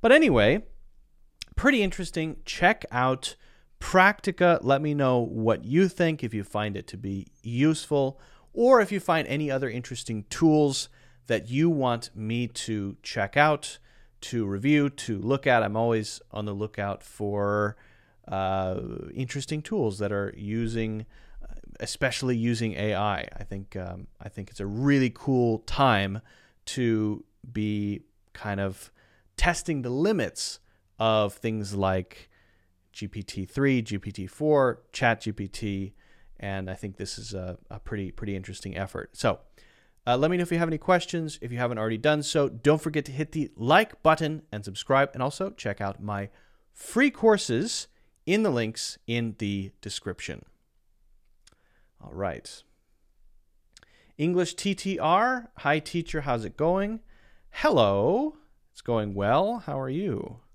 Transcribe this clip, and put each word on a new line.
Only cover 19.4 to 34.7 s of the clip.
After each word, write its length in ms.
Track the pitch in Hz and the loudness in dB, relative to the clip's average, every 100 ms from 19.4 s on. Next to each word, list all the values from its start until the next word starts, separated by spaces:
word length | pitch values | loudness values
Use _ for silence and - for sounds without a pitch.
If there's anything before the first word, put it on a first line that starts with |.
| - 151 | -6 -8
tools 380 | 151 220 117 98 | -4 -2 -2 -2
that 120 | 101 | -2
are 220 | 101 101 - | -2 -4 -8
using, 680 | 104 110 113 113 110 107 110 - - - - - - - | -6 -4 -2 -2 -2 -4 -10 -18 -20 -16 -14 -14 -12 -8
especially 560 | - - 135 - 131 117 | -8 -2 -2 -2 -2 0
using 380 | 117 113 113 | 0 0 -2
A 220 | 82 107 95 | -2 -2 0
I. 320 | 104 92 - - | 0 -2 -6 -10
I 60 | |
think, 320 | - 98 98 95 | -10 -10 -10 -10
um, 320 | 90 90 98 - | -10 -10 -14 -16
I 80 | - | -16
think 220 | - 95 | -12 -14
it's 100 | - | -8
a 60 | 98 | -6
really 460 | 104 139 143 127 | 0 4 4 4
cool 460 | - - 131 120 110 | 0 0 2 2 0
time 600 | - - 135 104 98 101 _ _ _ _ - | -2 2 4 4 0 -4 _ _ _ _ -10
to 580 | - 120 110 107 104 - _ 127 | -2 2 2 0 -4 -10 _ -10
be 520 | 113 107 104 104 101 - _ _ | -6 -4 -2 -4 -6 -10 _ _
kind 300 | - 107 98 | -12 -6 -2
of 300 | 98 - - _ _ _ _ - | -4 -4 -18 _ _ _ _ 0
testing 460 | - 165 - 147 | 2 2 -2 -4
the 80 | 123 | -2
limits 720 | 127 180 208 101 - - - _ _ _ _ | 0 2 2 -2 -4 -10 -10 _ _ _ _
of 360 | 113 110 104 | 4 4 2
things 400 | - 117 110 101 | 0 -4 -4 -4
like 560 | 98 95 95 90 - - _ _ _ _ _ _ | 0 2 0 -2 -14 -20 _ _ _ _ _ _
G 140 | - 104 | -14 -12
P 160 | 110 | -10
T 220 | 95 - 92 | -10 -10 -8
three, 360 | - 139 131 | 0 2 2
G 160 | 110 104 | 0 -6
P 140 | 104 | -8
T 160 | 98 95 | -10 -12
four, 560 | - 151 147 131 | -4 2 4 4